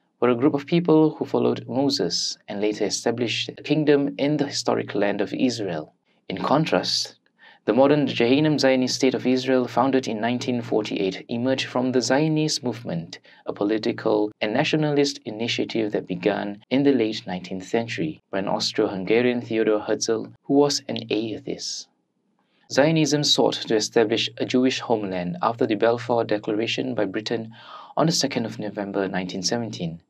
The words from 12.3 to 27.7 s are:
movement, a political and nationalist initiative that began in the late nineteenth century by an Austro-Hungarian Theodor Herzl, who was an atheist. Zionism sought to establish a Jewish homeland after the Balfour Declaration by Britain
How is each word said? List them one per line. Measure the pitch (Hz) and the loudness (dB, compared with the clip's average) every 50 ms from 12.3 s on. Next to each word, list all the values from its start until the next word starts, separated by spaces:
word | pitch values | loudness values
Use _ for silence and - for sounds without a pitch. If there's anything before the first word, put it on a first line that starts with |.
| 156 151 156 151 - - - | 2 0 0 0 -2 -2 -4
movement, | 123 110 117 - 95 87 85 82 87 - - _ - - - _ | -6 -6 -6 -8 -6 -6 -6 -6 -8 -14 -20 _ -20 -20 -12 _
a | - 87 | -10 -4
political | - 104 104 110 107 107 117 110 113 - 110 110 107 104 107 - _ | -2 0 0 0 0 0 -2 -4 -2 0 0 2 2 2 0 -2 _
and | 110 107 110 | -4 -2 0
nationalist | 131 156 - - 156 151 151 147 143 143 143 - - - | 0 0 2 2 0 0 2 2 2 2 2 -2 -6 -10
initiative | 120 107 107 117 120 - 123 113 107 - 113 110 104 | -10 -8 -6 -4 -4 -2 -2 -4 -2 -2 -2 -2 0
that | 104 95 - - | -2 -4 -4 -4
began | 95 85 87 107 98 101 101 101 101 101 - _ | -6 -2 0 0 0 0 -4 -6 -8 -10 -6 _
in | 123 135 | 0 2
the | 143 143 135 | 4 4 4
late | 120 110 107 104 - - 98 | 4 2 0 -2 -6 -8 -8
nineteenth | 90 92 - - 98 92 - | -8 -8 -8 -10 -10 -10 -6
century | - - 117 117 117 - - 85 78 78 - _ _ | -2 -2 -2 -2 -2 -4 -6 -6 -6 -6 -10 _ _
by | - 98 | -6 -4
an | 98 101 | -2 -2
Austro-Hungarian | 98 110 110 - - - 107 101 101 95 92 87 110 117 123 123 120 120 | -2 -2 -2 -4 0 0 0 0 0 -4 -2 2 2 4 4 2 0 -2
Theodor | 120 117 113 110 110 110 107 104 | -4 -2 0 2 2 2 2 2
Herzl, | - - 110 107 - - 113 110 113 - - _ _ | 0 -2 -2 -2 0 -2 -2 -2 -4 -8 -14 _ _
who | - 139 | 2 4
was | 139 143 143 143 - - - | 4 4 4 2 -2 -4 -6
an | 117 113 113 113 | -6 -6 -4 -2
atheist. | 110 107 113 113 101 92 - - 87 - - - - - - - _ _ _ _ _ _ _ _ _ _ _ _ _ _ _ _ | -2 -2 -2 -4 -6 -8 -8 -10 -10 -8 -8 -10 -10 -10 -12 -16 _ _ _ _ _ _ _ _ _ _ _ _ _ _ _ _
Zionism | - 131 139 160 165 160 151 131 147 147 143 | 2 4 4 6 6 4 4 4 2 2 2
sought | - - - 117 110 107 | 2 4 4 4 2 2
to | - - - 117 | 0 -2 0 0
establish | 107 107 - - 120 113 107 117 107 - - - - | 0 0 2 2 2 4 4 2 0 -2 -4 -4 -4
a | 135 | -4
Jewish | 104 - 127 127 131 127 - | 0 2 2 2 2 2 0
homeland | - - 120 107 101 95 92 90 87 87 87 87 - | -2 -2 -2 0 0 -4 -4 -4 -4 -4 -4 -2 -2
after | 110 117 120 135 117 | -2 0 0 0 0
the | 110 | 2
Balfour | 101 113 117 120 117 120 - 123 117 113 | 2 4 2 2 2 0 0 0 0 2
Declaration | 110 107 107 - 113 107 107 113 120 - - 131 131 123 | 0 -2 -2 -2 -2 -2 -2 -2 -2 -2 -4 -4 -4 -2
by | 110 107 | -2 -4
Britain | 98 90 110 107 - 120 113 113 113 113 - - - | -2 -4 -6 -4 -4 -6 -6 -6 -10 -14 -18 -20 -20